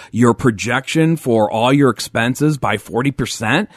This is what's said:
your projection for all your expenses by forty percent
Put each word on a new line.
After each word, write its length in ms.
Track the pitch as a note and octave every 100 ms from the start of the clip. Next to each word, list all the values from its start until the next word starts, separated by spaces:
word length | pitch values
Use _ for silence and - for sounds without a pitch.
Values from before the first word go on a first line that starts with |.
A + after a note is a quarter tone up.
| -
your 240 | G#2+ A#2+ G#2+
projection 800 | C3 G#2 G#2 B2 C3+ D#3 D#3+ E3
for 340 | C3 A2+ G#2+
all 240 | A2 A#2+
your 160 | C#3+ C#3
expenses 680 | A2 - A#2 A#2 B2+ D3+ C#3+
by 180 | - G#2+
forty 320 | - G#2+ C3+
percent 600 | C3+ A#2 - A2 C#3+ -